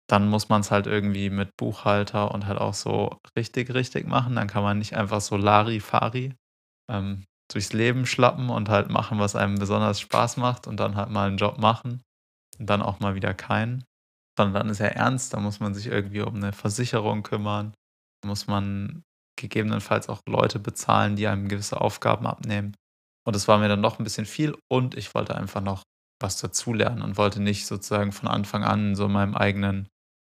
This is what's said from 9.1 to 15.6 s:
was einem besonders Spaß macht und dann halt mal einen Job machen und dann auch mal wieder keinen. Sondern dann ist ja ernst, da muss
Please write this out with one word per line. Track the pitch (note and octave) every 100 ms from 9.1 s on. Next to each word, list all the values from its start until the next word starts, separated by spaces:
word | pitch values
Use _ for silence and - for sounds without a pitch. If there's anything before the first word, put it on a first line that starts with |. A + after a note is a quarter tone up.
| G#2+
was | G2+ -
einem | G2+ G2+
besonders | G2 G#2 G#2+ G2+
Spaß | - A#2 A#2+ -
macht | B2 A#2+ -
und | G#2+
dann | G#2 G2+
halt | G2+
mal | G2+ G2+
einen | G2
Job | G#2 -
machen | G#2+ A2+ B2 B2 - _ _ _ _ -
und | G#2
dann | G#2
auch | G#2 F#2+
mal | G2+
wieder | G2 G2+ F#2+
keinen. | - G#2+ A2+ B2+ - _ _ _ _ -
Sondern | G#2 G2
dann | A2
ist | G#2
ja | G#2+
ernst, | - A#2+ C3 -
da | -
muss | G#2 G#2